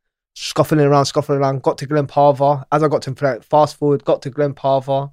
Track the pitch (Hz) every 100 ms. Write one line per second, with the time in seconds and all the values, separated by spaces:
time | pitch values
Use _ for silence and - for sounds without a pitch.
0 | _ _ _ - - - 143 156 143 143
1 | 139 151 139 139 139 135 160 147 135 151
2 | 139 147 147 131 139 143 - 151 156 139
3 | 139 123 139 113 - 151 147 - 147 143
4 | - 175 143 - 147 139 135 135 131 135
5 | 143